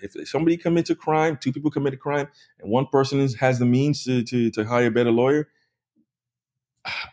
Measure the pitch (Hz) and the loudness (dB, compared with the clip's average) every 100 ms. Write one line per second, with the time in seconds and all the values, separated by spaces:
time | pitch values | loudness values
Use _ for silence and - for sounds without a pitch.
0 | 101 - - 139 165 170 175 170 160 165 | -16 -14 -6 -2 0 0 0 0 0 -4
1 | - 156 165 147 - 139 147 147 139 135 | -2 0 0 -2 -4 -4 -4 -2 -4 -4
2 | 147 147 143 _ _ _ 90 117 135 139 | -4 -4 -4 _ _ _ -2 -2 2 2
3 | 135 139 139 107 131 123 123 123 143 147 | 2 0 0 0 0 2 2 4 2 0
4 | - 127 113 123 113 110 110 120 120 113 | -2 -2 0 0 0 -2 0 2 2 2
5 | 120 117 127 151 151 _ _ _ _ _ | 2 4 4 2 -2 _ _ _ _ _
6 | _ _ _ _ _ _ _ _ - - | _ _ _ _ _ _ _ _ -14 -12
7 | - | -12